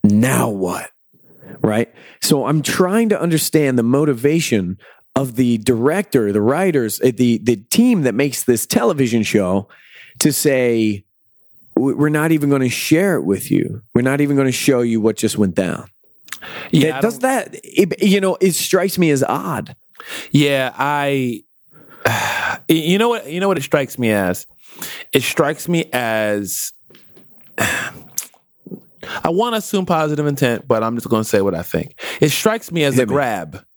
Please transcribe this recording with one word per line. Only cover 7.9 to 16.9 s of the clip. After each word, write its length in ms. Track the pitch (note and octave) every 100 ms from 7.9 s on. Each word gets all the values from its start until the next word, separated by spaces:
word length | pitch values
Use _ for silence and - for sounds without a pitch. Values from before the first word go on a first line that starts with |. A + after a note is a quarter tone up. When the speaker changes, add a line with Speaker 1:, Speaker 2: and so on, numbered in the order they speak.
| G#3+
Speaker 1:
that 120 | C3 G#2+
makes 260 | C#3 B2+
this 240 | - A#2 -
television 560 | - A#3 D#3 B2 A#2
show 460 | G#2 G#2+ F#2 G2 G2+ - - - - -
to 140 | D3+
say, 720 | C3+ D3+ C3 B2 A#2 A2 G2+ _ _ _ _ _ _ _ -
"W-, 200 | C3+ -
we're 120 | D3+
not 240 | D3+ D#3+
even 180 | D#3+ D3
gonna 180 | C#3 B2+
share 460 | - - D#3 G3+
it 80 | D3+
with 300 | D2+ G2 -
you. 300 | F#2 - G#2+ _
We're 80 | A#2+
not 180 | B2+ C#3
even 160 | C#3+ C#3+
gonna 140 | C3+
show 300 | B2 - B2+
you 200 | A#2+ A2+
what 160 | A2 G#2+
just 220 | A2 -
went 160 | G2
down." 340 | F2 F2+ - - _ _ _ - - - - -
Speaker 2:
Yeah, 180 | E3 D#3